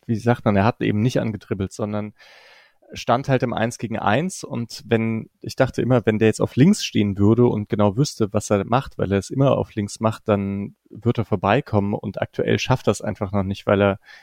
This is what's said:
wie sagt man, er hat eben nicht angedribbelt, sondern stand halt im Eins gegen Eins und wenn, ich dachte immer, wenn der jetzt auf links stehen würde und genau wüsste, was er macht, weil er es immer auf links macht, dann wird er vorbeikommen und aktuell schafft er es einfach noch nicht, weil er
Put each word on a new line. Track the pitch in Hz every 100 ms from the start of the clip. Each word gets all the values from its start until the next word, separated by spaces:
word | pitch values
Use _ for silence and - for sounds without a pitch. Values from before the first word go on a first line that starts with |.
wie | - 110
sagt | 117 120
man, | - 101
er |
hat | 101 -
eben | 110 107
nicht | 117 -
angedribbelt, | 113 101 - 101 95
sondern | - 104 104 104 - - - - - _ _ _
stand | - - 120 139
halt | 127
im | 123
Eins | 92 113 -
gegen | 113 110
Eins | 92 113 180 -
und | - 120 117 - 104
wenn, | 113 113 113 - _
ich | - -
dachte | 131 -
immer, | 120 127 110
wenn | 107
der | 110
jetzt | -
auf | - -
links | 160 208
stehen | - 117 101 98
würde | 101 113 120
und | 107 104
genau | 104 104 101
wüsste, | 147 - 104
was | 107 -
er | 104
macht, | 98 120 - -
weil | 92
er | 98
es | -
immer | 131 139 -
auf | -
links | - 101 -
macht, | 110 113 -
dann | 101 98 98 101 - _
wird | - 117 120
er | 107
vorbeikommen | 101 98 110 - 107 101
und | 107 123 -
aktuell | - - - 113
schafft | - 131 -
er |
es | 104
einfach | - - 98
noch | 101
nicht, | 95 98 -
weil | 101
er | 101 98 _ -